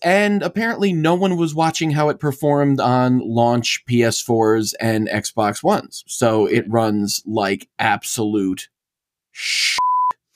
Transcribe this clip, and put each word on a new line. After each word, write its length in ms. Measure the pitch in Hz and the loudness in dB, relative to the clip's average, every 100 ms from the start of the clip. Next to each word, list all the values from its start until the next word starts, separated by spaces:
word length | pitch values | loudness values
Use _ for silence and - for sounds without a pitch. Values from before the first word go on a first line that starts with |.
and 400 | 170 196 208 202 | 0 2 2 0
apparently 480 | 175 202 226 226 202 | -2 -4 -4 -2 0
no 220 | 170 156 | 2 2
one 220 | 175 190 175 | 2 0 0
was 180 | 165 | -2
watching 380 | 151 160 - 160 | 0 -2 0 -2
how 160 | 147 151 | 0 0
it 100 | - | 0
performed 640 | 151 131 147 143 143 135 | -4 -2 0 2 2 2
on 400 | 123 127 127 127 | 2 2 4 2
launch 640 | 113 117 120 120 117 - - | 0 2 2 2 0 -4 0
P 160 | 120 | 2
S 180 | 117 - | 2 0
fours 540 | - 117 110 110 110 - | 0 2 4 2 0 -4
and 260 | 113 110 107 | -2 0 -2
Xbox 540 | 104 - - 104 107 | -4 -4 -2 -2 0
Ones, 400 | 170 202 - - - | 0 0 -4 -14 -14
so 380 | - 117 110 101 | -2 2 2 2
it 180 | 110 104 | 0 0
runs 540 | 117 110 104 101 - - | 0 0 0 -2 -4 -4
like 420 | 110 98 98 - - | -2 -2 -2 -8 -4
absolute 920 | 110 104 - - 107 107 95 92 - _ _ _ _ _ _ | -2 -2 -4 -4 -2 0 0 -4 -10 _ _ _ _ _ _
sh- 460 | - - - - - 988 988 988 - _ | -10 -6 -2 -2 -2 0 0 -2 -4 _